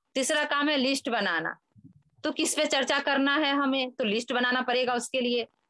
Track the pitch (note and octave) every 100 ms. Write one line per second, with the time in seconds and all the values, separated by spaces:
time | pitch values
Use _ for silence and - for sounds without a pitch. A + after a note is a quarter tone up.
0 | _ C4+ B3+ D4+ D4+ C#4+ C#4+ D4 B3+ C4+
1 | - A3+ G3 E3 D#3+ - _ - - -
2 | _ _ D#4 D4+ D#4+ - D4 C#4+ C4 C#4+
3 | C#4+ C#4 C#4 C#4+ D4 C#4+ C#4 C4 B3+ -
4 | A3+ G#3+ A#3 B3 B3 B3+ B3+ B3 B3+ A#3+
5 | A#3+ C4 B3 A#3+ A3+ _